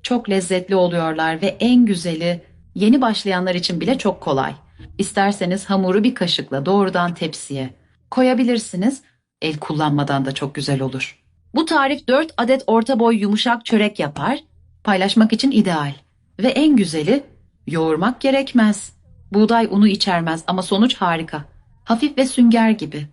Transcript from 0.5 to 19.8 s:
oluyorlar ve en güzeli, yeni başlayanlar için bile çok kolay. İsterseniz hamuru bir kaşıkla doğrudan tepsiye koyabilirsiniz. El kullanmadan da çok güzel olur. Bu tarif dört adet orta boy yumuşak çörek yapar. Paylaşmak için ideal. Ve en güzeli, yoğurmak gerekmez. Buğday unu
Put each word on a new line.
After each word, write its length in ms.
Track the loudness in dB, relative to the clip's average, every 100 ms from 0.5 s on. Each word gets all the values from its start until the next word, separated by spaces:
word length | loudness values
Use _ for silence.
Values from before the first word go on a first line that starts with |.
| -4 0
oluyorlar 680 | 0 2 0 -4 -2 -2 -2
ve 40 | -4 -2
en 260 | 2 4 4
güzeli, 540 | 0 -4 -4 -4 -4 -10 -20 -16
yeni 260 | 0 4 4
başlayanlar 540 | 2 -2 -2 -2 -2
için 260 | -4 -4 -4
bile 180 | -2 -2
çok 220 | -2 -4
kolay. 320 | -2 -2 -2 -8 _ -20 -18 -8
İsterseniz 720 | -4 0 0 0 -4 -4 -2
hamuru 340 | 0 2 2
bir 100 | 0
kaşıkla 520 | -2 -4 -4 -4 -6 0
doğrudan 480 | 0 2 0 -2
tepsiye 560 | -4 -8 -8 -10 -8 -8 -12 _ _ _
koyabilirsiniz. 920 | 0 2 2 2 0 -4 -2 -2 -2 _ _ _ _
El 160 | -6 -6
kullanmadan 680 | -6 -2 0 0 0 -2
da 80 | -2
çok 220 | -6 -8
güzel 280 | -6 -4 -2
olur. 360 | -2 -6 -10 -12 _ _ _
Bu 100 | -4
tarif 440 | 0 0 0 -2 0
dört 260 | 0 0 -2
adet 280 | 0 0 2
orta 320 | 2 2 2
boy 180 | 2 2
yumuşak 480 | 0 0 0 -2
çörek 340 | 0 2 2 -2
yapar. 400 | -6 -4 -4 -4 _ _ _ _
Paylaşmak 480 | -2 0 2 4 2
için 180 | 2 2
ideal. 420 | 2 2 0 -4 -8 _ _ _ -4
Ve 100 | -2
en 280 | 2 4 4
güzeli, 480 | 2 -2 0 0 -2 _ _ _ -6
yoğurmak 540 | -2 0 0 -2 -2
gerekmez. 720 | 0 0 0 2 2 0 -8 _ _ -20 -2
Buğday 360 | 2 4 2 2
unu 180 | 4